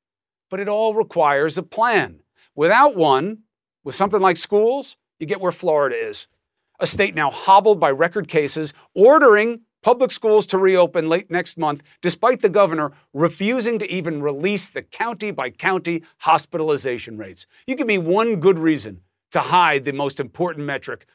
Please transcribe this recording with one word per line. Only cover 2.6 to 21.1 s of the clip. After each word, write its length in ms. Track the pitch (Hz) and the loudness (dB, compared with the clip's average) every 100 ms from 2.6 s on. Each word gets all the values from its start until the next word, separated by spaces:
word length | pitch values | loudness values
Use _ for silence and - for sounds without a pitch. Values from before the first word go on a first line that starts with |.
| 160 226 294 208 | 2 6 4 4
one, 460 | 156 131 180 214 _ _ _ _ | 2 2 0 -8 _ _ _ _
with 140 | 143 131 | -10 -4
something 240 | 196 202 | 0 2
like 160 | 185 170 | 2 0
schools, 640 | - 208 226 277 254 - _ - | 0 2 2 -2 -8 -20 _ -14
you 60 | 156 | -8
get 140 | 196 | -4
where 140 | 185 | -4
Florida 420 | 170 180 151 139 117 | -4 -2 0 0 -2
is. 320 | 113 104 - _ _ _ _ - | -6 -10 -14 _ _ _ _ -4
A 60 | 165 | -2
state 280 | - 202 160 | 0 -2 -2
now 140 | 143 | -4
hobbled 480 | - - 196 214 196 | -2 4 4 6 2
by 100 | 156 | 2
record 360 | 139 170 208 165 | 0 -2 -2 -4
cases, 460 | 165 147 156 151 - _ | -2 -2 -4 -8 -12 _
ordering 680 | 185 220 302 269 208 226 233 _ _ | 4 6 8 8 6 2 -4 _ _
public 300 | 214 247 247 | 0 2 0
schools 340 | - 220 214 190 | -2 2 2 2
to 100 | 190 | 0
reopen 500 | 190 185 170 175 160 | 2 4 2 0 -2
late 240 | 170 - | -2 -2
next 260 | 175 175 - | -6 -6 -6
month, 240 | 151 147 _ _ | -4 -6 _ _
despite 400 | 175 - 233 247 | -6 -2 0 2
the 80 | 208 | 2
governor 420 | 185 190 160 147 _ _ | 4 2 2 -4 _ _
refusing 640 | 139 165 165 202 254 226 226 | -2 -2 0 -4 -2 -2 -4
to 100 | 208 | -6
even 320 | 185 170 151 | -6 -6 -6
release 480 | 147 139 185 208 - | -6 -4 -4 -4 -6
the 140 | 135 | -12
county-by-county 1200 | - - 226 220 214 143 127 - 180 185 175 170 - _ | -12 -8 -8 -6 -10 -8 -8 -4 -4 -2 -4 -8 -10 _
hospitalization 1000 | - 160 - 170 156 143 127 123 117 107 | 0 0 0 -6 -2 -2 -4 -8 -10 -16
rates. 280 | 98 92 - _ - | -16 -18 -20 _ -10
You 100 | 269 | -6
give 120 | 240 | -2
me 100 | 196 | -2
one 400 | 165 196 233 196 | 0 0 0 2
good 220 | 175 165 | 2 2
reason 420 | 160 147 104 90 _ _ _ | 0 -2 -4 -16 _ _ _
to 80 | 165 | -6
hide 420 | 131 180 170 143 | 0 2 2 0
the 80 | 131 | -4
most 280 | 139 143 139 | -6 -6 -6
important 460 | 123 - 175 151 147 | -10 -6 -6 -6 -8
metric 400 | 135 - 120 _ | -8 -10 -14 _